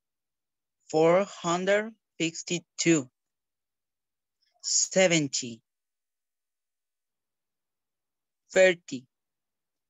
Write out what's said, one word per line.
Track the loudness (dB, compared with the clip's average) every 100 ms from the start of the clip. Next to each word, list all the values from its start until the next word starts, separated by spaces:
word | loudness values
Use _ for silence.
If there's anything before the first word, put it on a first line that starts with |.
| _ _ _ _ _ _ _ _ -4
Four | 2 4 4 0 -6
hundred | -4 -2 0 0 -2 -14 _ -6
sixty-two. | -6 -6 -8 -8 -8 -4 0 0 -2 _ _ _ _ _ _ _ _ _ _ _ _ _ _ _
Seventy. | -6 -4 0 2 2 2 0 -6 -8 -14 _ _ _ _ _ _ _ _ _ _ _ _ _ _ _ _ _ _ _ _ _ _ _ _ _ _ _ _ _
Thirty. | 4 4 2 -6 -14 -14 _ _ _ _ _ _ _